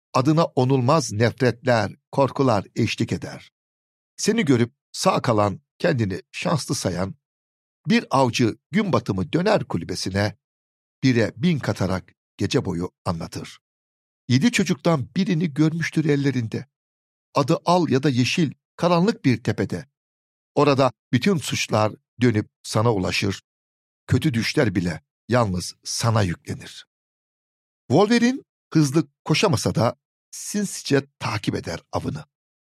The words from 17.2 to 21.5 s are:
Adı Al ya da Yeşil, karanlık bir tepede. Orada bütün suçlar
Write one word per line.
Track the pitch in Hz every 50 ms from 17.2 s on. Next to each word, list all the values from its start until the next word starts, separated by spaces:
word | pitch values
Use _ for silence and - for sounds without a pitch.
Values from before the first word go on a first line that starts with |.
| _ _ -
Adı | 139 143 - - - -
Al | - 175 180 165 -
ya | 123 131
da | 139 156
Yeşil, | 123 120 127 117 - - 165 120 - _ _ _ _
karanlık | - - 175 175 170 175 226 - - -
bir | 135 120 113
tepede. | - 117 104 - 101 - 90 87 - _ _ _ _ _ _ _ _ _ _ _ _ _ -
Orada | 143 147 147 139 123 135 123 - _ _ -
bütün | - 117 - 202 196
suçlar | 143 - -